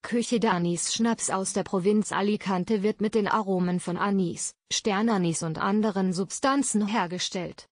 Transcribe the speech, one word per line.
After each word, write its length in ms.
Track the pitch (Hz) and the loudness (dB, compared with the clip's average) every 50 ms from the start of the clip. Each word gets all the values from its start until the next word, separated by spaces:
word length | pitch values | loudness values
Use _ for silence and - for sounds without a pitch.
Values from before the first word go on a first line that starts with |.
Küche 380 | - - - 240 226 - 208 - | -6 -2 -2 -2 0 0 0 2
der 140 | 190 226 185 | 2 2 2
Anis. 420 | 175 175 175 175 165 - - - | 2 2 0 0 0 -2 -4 -2
Schnaps 340 | - 226 233 226 - - - | 0 2 2 2 0 -2 -4
aus 240 | - 190 190 - - | -2 -2 -2 -2 -2
der 100 | 202 170 | -4 -4
Provinz 480 | - - 190 170 202 214 214 202 - | 0 -2 0 2 4 4 4 2 2
Alicante 680 | - - 196 208 208 208 - 190 196 180 180 - 226 208 | 0 0 0 0 0 0 0 -2 -2 -2 0 0 0 2
wird 200 | 185 208 214 _ | 2 0 0 _
mit 120 | 202 214 - | -2 0 2
den 140 | 226 202 185 | 2 2 2
Aromen 520 | - 220 214 190 190 180 180 180 180 180 | 2 0 2 2 0 2 2 2 0 -2
von 180 | - - 175 175 | -2 -4 -2 0
Anis, 580 | - 202 196 196 185 170 - - - - - _ _ _ - | 0 2 2 2 2 0 -2 -4 -8 -8 -10 _ _ _ -6
Sternanis 720 | - - 226 202 190 214 233 226 190 175 170 165 - 170 | -2 0 0 0 2 2 2 2 2 2 0 0 -2 -4
und 160 | 165 160 - | -4 -4 -2
anderen 520 | - 196 196 214 214 220 185 196 190 185 | -2 0 2 2 2 0 0 0 0 0
Substanzen 760 | 180 170 196 - - - - 269 269 277 262 - - 208 214 196 | 0 -2 -4 -4 -6 -2 0 2 2 2 0 2 0 0 0 0
hergestellt. 800 | 214 240 185 170 180 180 - - - 190 170 160 - - - _ _ | 0 -2 -2 -2 -2 -6 -6 -4 -4 -6 -6 -6 -10 -14 -20 _ _